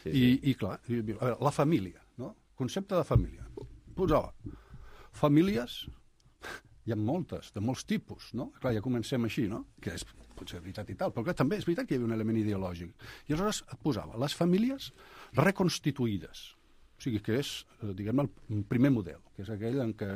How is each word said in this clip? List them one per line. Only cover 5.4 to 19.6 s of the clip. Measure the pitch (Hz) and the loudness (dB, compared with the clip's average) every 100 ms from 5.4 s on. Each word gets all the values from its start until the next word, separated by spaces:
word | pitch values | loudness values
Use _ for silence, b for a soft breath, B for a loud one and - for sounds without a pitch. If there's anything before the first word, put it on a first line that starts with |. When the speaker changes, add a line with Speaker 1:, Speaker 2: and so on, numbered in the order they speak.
| 190 220 240 - - - - _ _ _ B B B - - | 6 2 -2 -8 -12 -14 -20 _ _ _ B B B -10 -4
Speaker 2:
hi | |
ha | 107 | -2
moltes, | 107 175 147 82 - | 0 -2 -4 -8 -8
de | - | -4
molts | 110 - - | -4 -4 -4
tipus, | 208 - - - | -4 -6 -14 -10
no? | 117 262 - | -8 -8 -4
Clar, | 131 | -2
ja | 110 | 0
comencem | 127 120 107 127 | 0 -2 0 0
així, | 113 151 104 | 0 0 -2
no? | 113 - - | -2 -8 -10
Que | - | -8
és | 82 - - - - | -8 -10 -16 -20 -16
potser | 90 90 | -14 -12
veritat | 87 95 - | -10 -10 -10
i | 98 | -4
tal, | 196 | -4
però | 127 | -2
clar, | 117 175 | -2 2
també | 247 202 | 2 2
és | 165 | 0
veritat | 175 262 | -2 0
que | 131 | 0
hi | |
havia | 113 | 0
un | 113 | 0
element | 110 110 | 2 2
ideològic. | 107 98 92 85 87 - B B - | 2 0 -2 -6 -10 -14 B B -4
I | |
aleshores | 151 208 - - | 0 0 -2 -6
et | - | -4
posava | 156 107 76 113 | -2 -2 -4 -2
les | 143 - | -2 2
famílies | 175 185 240 269 - B B B B 127 175 196 | 4 4 4 0 -8 B B B B 4 4 4
reconstituïdes, | 180 - 156 135 117 98 78 - - - _ - - - | 2 2 -2 0 0 -2 -6 -14 -18 -20 _ -20 -20 -10
o | |
sigui, | 139 107 | -4 -2
que | 110 117 | 0 0
és, | 139 - - - | -2 -8 -12 -10
eh, | 107 | -8
diguem-ne, | 95 104 127 143 - - 104 | -6 0 0 0 -4 -6 -4
el | |
primer | 101 120 139 | 0 4 6
model, | 120 85 - - - | 4 0 -10 -16 -14
que | |
és | 98 | -8
aquell | 104 | -6